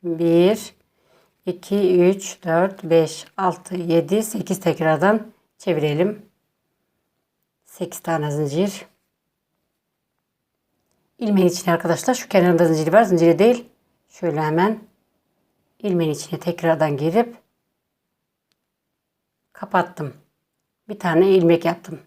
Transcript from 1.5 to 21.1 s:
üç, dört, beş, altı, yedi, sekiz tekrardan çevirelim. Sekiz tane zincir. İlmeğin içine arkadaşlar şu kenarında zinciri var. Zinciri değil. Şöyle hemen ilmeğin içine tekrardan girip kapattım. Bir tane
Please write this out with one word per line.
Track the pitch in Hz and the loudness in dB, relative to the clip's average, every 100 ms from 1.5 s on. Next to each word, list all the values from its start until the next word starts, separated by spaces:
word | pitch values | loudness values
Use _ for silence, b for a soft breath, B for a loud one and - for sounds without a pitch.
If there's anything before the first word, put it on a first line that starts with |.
| 180 - 202 190 180 | -10 -4 0 2 4
üç, | 175 196 - - | 4 2 -8 -12
dört, | 175 165 190 196 | -2 0 0 -4
beş, | 165 165 156 - - - | 0 2 2 -4 -14 -4
altı, | 185 - - | -4 -4 -10
yedi, | 180 170 165 147 202 | -8 0 0 2 -2
sekiz | 220 214 - 185 | -2 -8 -6 -4
tekrardan | 175 156 160 156 185 214 214 _ _ _ | -4 -2 0 2 2 0 -4 _ _ _
çevirelim. | - 156 147 147 190 214 - _ _ _ _ _ _ _ _ _ _ _ _ _ _ | -4 -2 -2 -2 -2 -4 -18 _ _ _ _ _ _ _ _ _ _ _ _ _ _
Sekiz | - 175 - | -12 -12 -10
tane | - 160 151 | -4 -4 -2
zincir. | 147 147 147 202 - - _ _ _ _ _ _ _ _ _ _ _ _ _ _ _ _ _ _ _ _ _ _ _ | -2 -2 -2 -4 -4 -18 _ _ _ _ _ _ _ _ _ _ _ _ _ _ _ _ _ _ _ _ _ _ _
İlmeğin | 226 196 180 | -2 2 2
içine | 175 - | 0 -2
arkadaşlar | 170 170 160 - | -2 0 -2 -2
şu | 254 - | -4 0
kenarında | 196 180 165 | 2 4 4
zinciri | 170 156 156 | 4 2 2
var. | 196 | 4
Zinciri | 214 180 170 165 | 4 4 4 6
değil. | 214 240 - _ _ _ _ | 4 2 -4 _ _ _ _
Şöyle | - 175 151 | -8 -6 -4
hemen | 151 160 196 220 - _ _ _ _ _ _ _ _ _ | -2 0 0 -2 -10 _ _ _ _ _ _ _ _ _
ilmeğin | 208 175 160 | -4 -2 -2
içine | 147 - 170 | -4 -8 -8
tekrardan | - 170 165 156 156 139 | -6 -4 -2 0 0 0
girip | 156 190 240 - _ _ _ _ _ _ _ _ _ _ _ _ _ _ _ _ _ _ _ _ _ | -2 0 -2 -6 _ _ _ _ _ _ _ _ _ _ _ _ _ _ _ _ _ _ _ _ _
kapattım. | - - 185 170 - 147 - _ _ _ _ _ _ - | -20 -4 -2 -2 -8 -12 -12 _ _ _ _ _ _ -18
Bir | 202 | -8
tane | 180 | -2